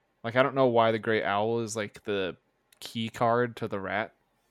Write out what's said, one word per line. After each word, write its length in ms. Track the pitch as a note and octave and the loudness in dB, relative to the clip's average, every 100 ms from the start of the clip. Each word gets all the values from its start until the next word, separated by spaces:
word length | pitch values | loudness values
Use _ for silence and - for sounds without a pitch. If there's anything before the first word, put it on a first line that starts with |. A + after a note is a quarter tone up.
| _ _ | _ _
Like, 120 | A#2 A#2 | -2 2
I 80 | |
don't 120 | C3+ C3+ | 2 4
know 120 | C3 | 4
why 240 | A#2 A2+ | 4 4
the 80 | A2+ | 2
great 240 | G#2+ A2 | 0 0
owl 360 | - G2+ A2 A#2 | 2 0 0 -2
is, 160 | A2+ A2 | -4 -6
like, 280 | G#2 - | -8 -8
the 340 | - G2+ F#2 D#2 _ _ _ - | -4 -2 -2 -6 _ _ _ -18
key 300 | - A#2+ A2+ | -12 -8 -6
card 460 | - A#2+ A#2+ B2 A2+ | -2 0 2 0 -4
to 100 | A2 | -8
the 120 | G2+ | -6
rat 340 | F#2+ F#2+ A2 _ _ _ _ | -4 -4 -4 _ _ _ _